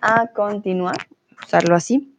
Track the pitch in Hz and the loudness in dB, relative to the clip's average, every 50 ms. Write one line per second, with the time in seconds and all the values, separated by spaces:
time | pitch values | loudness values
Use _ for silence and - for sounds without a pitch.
0 | - 208 220 233 233 233 - - 208 208 208 202 214 196 185 185 180 180 - 95 | -2 2 2 2 0 -2 -2 -4 -4 -2 -4 -4 -4 -4 -2 -2 -2 -4 -4 -6
1 | 90 _ - _ _ _ _ _ - - - - 165 170 170 175 160 - 226 277 | -10 _ -20 _ _ _ _ _ -8 0 0 2 4 4 2 2 2 0 -2 -2
2 | 277 - _ | -2 -4 _